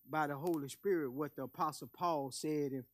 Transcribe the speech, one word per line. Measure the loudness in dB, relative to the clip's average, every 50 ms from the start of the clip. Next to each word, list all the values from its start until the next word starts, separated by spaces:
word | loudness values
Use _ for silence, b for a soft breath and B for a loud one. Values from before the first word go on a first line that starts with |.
| _ -2
by | 0 2 2 2
the | 0
Holy | -2 0 0 0 0 -2 -4
Spirit | -8 -4 0 2 2 2 2 0
what | -2 -2 -4 -4 -4
the | -6 -6
Apostle | -6 -2 0 0 0 0 -4 -10 -12 -6
Paul | 0 2 2 2 2 0 -2
said | -4 -4 -2 0 2 2 2 0
in | 0 -4 -6 -6